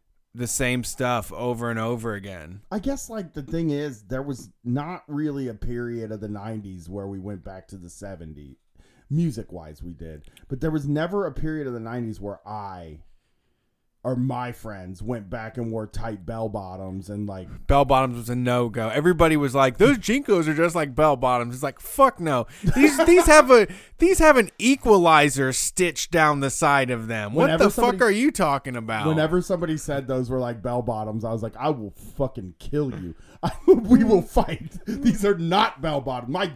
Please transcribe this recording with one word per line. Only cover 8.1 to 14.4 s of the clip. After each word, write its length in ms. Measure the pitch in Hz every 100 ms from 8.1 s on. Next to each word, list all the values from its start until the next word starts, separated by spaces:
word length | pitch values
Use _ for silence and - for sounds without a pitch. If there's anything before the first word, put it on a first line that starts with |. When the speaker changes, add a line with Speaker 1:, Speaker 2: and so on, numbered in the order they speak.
| 92 80 73 71 65 _ _ _ _ _
Speaker 2:
Music-wise, 720 | 147 170 113 104 90 78 76
we 100 | 87
did. 380 | 82 80 76 - _ -
But 120 | 131
there 100 | 156
was 160 | 156 143
never 380 | 147 170 202 185
a 60 |
period 340 | - 156 156 135
of 60 |
the 60 | 120
nineties 400 | 113 123 117 104
where 180 | 101 98 -
I 540 | 107 98 92 82 76 - _ _ _ _ _ _ _ _ _
or 140 | 123 127
my 340 | 131 123